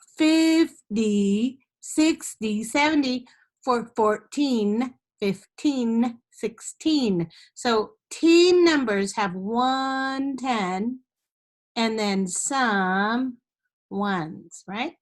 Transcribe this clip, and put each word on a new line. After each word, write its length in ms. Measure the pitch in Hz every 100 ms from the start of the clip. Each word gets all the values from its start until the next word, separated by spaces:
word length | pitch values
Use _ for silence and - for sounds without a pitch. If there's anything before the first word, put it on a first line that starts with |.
| _ -
fifty, 1500 | 311 320 320 320 330 - - 208 220 208 202 202 240 262 _ _
sixty, 840 | - - 311 320 - - 220 208
seventy 600 | 233 294 294 311 269 254 247 _ _ _
for 260 | - 240 233 -
fourteen, 1000 | 214 214 - - 285 247 208 214 254 - _ _
fifteen, 1000 | 208 190 - - 302 269 233 226 247 233 _
sixteen. 1000 | - 226 226 - - - 311 247 185 170 - -
So 380 | - 247 226 214 - _
teen 540 | - 320 330 349 359
numbers 520 | 349 302 254 202 196 -
have 180 | 202
one 1000 | 180 190 233 254 262 269 262 269 269 269 269
ten 640 | 247 233 185 185 220 254 _ _ _ _ _ _ _ -
and 220 | 226 220
then 280 | 208 196 190
some 1120 | 180 - 277 247 202 185 185 208 233 262 240 _ _ _ _ _
ones, 760 | 196 202 190 156 147 - - -
right? 280 | 196 269 339